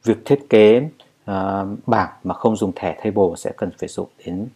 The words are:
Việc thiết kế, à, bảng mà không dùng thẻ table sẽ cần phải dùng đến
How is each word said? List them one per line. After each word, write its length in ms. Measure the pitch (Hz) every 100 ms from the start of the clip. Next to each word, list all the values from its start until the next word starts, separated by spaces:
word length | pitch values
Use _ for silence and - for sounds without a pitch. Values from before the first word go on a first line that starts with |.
Việc 140 | 117 110
thiết 220 | - 143 -
kế, 380 | 113 107 117 151 _ _ _
à, 400 | - 98 95 98 98 104 -
bảng 240 | 110 95 -
mà 100 | 92
không 220 | 87 117 107
dùng 160 | 98 87
thẻ 160 | 95 80
table 240 | 110 101 95 82
sẽ 160 | - -
cần 140 | 98 -
phải 100 | -
dùng 200 | - 92 _
đến 240 | - 92 117